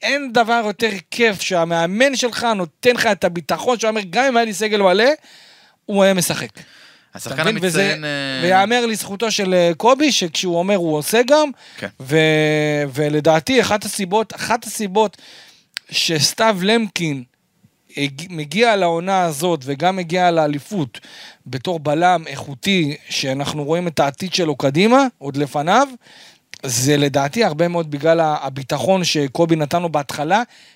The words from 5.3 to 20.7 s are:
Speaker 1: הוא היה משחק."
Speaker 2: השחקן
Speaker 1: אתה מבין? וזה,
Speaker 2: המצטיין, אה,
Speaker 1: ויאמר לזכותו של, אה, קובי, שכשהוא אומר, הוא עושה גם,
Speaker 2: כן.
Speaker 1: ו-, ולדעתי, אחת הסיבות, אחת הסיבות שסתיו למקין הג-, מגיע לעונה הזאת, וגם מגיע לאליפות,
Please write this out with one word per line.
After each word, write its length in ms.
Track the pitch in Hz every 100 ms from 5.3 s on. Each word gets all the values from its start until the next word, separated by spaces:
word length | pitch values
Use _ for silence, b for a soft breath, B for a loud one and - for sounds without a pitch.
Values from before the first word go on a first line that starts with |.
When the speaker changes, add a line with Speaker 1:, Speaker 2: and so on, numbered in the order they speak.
| b b b b b -
Speaker 1:
הוא 160 | 202
היה 120 | 196
משחק." 340 | 190 - 156 120 - B B B B B
Speaker 2:
השחקן 280 | - 117 135
Speaker 1:
אתה 80 | 160
מבין? 80 | 220
וזה, 180 | 180 156
Speaker 2:
המצטיין, 220 | 147 156
אה, 360 | 151 143 139 131
Speaker 1:
ויאמר 440 | 175 185 202 240 233
לזכותו 440 | 220 - 196 226
של, 240 | 208 190
אה, 160 | 185 170 165
קובי, 360 | 226 269 302
שכשהוא 460 | - 180 - 185 170
אומר, 180 | 185 202
הוא 200 | 170 151
עושה 240 | 139 226 247
גם, 240 | 302 302 B B B
Speaker 2:
כן. 120 | 101 -
Speaker 1:
ו-, 160 | 131 156 156 156 156 151 151 147 143
ולדעתי, 680 | 127 147 151 151 160 156 262
אחת 240 | 196 208
הסיבות, 500 | 208 - 185 214 220
אחת 300 | - 175 226
הסיבות 520 | 220 - 202 196 208 - B B B B B - -
שסתיו 680 | - - 160 135 - 226 190
למקין 600 | 190 233 214 - 165 139 123 _ _ _ _ _ _ -
הג-, 300 | 139 135 180
מגיע 460 | 170 147 175 233 202
לעונה 460 | 175 165 180 190
הזאת, 380 | 175 139 175 160
וגם 320 | 131 139 175 190
מגיע 340 | 170 180 180
לאליפות, 720 | 165 151 147 -